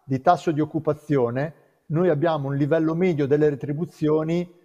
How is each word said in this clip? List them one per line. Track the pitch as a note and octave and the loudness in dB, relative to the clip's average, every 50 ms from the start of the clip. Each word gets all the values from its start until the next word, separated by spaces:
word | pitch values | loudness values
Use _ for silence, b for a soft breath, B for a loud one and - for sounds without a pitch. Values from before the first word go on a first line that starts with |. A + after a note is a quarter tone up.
| _ | _
di | - C3+ B2+ | -6 -4 0
tasso | - F3 F3 E3 - F3+ | 4 2 2 4 0 -2
di | D#3 C#3+ | 0 0
occupazione | D#3 D3+ - D#3 D3+ D3+ D3+ D3+ - - D3 C3+ A#2+ A#2 A#2+ C3 D3 E3 - _ _ _ _ _ _ | -2 -2 -4 -4 -2 -2 -4 -4 -2 0 0 2 2 0 -2 -4 -6 -6 -8 _ _ _ _ _ _
noi | - D3+ D#3+ F#3 F3+ | -4 -2 0 2 2
abbiamo | D#3 C#3+ D#3+ E3+ D#3+ D3+ C3+ C3+ | 2 2 0 0 0 -2 -4 -4
un | C#3 | -2
livello | C#3 D3 C3+ D#3+ E3 D#3+ D#3+ D#3+ | -2 0 0 2 0 0 0 0
medio | E3 F#3 F#3 E3+ C#3+ C#3+ | 0 0 0 2 0 2
delle | B2+ D3 D3+ D3+ D3+ | 2 2 4 4 2
retribuzioni | D3 D3 - C#3 D3 D3 F3 D3+ - - D#3 D3+ D3+ D#3 D#3 D#3+ E3+ F3 F3 F3 - _ | 2 -2 -6 -8 -6 -6 -6 -8 -6 -4 -2 0 0 0 0 0 -2 -2 -4 -6 -12 _